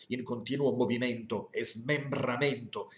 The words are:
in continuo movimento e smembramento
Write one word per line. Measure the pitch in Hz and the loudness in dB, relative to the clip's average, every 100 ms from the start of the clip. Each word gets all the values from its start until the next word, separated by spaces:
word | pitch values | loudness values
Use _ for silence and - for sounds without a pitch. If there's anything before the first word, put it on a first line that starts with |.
| - | -6
in | 127 | -6
continuo | 117 120 104 139 139 117 | -4 -4 -2 2 2 4
movimento | 123 120 123 113 110 107 - | 4 2 2 -2 -2 -4 -2
e | - 117 | -4 -2
smembramento | 110 120 147 139 123 - 123 143 120 113 107 - | -2 0 0 0 -2 0 2 2 0 -4 -6 -8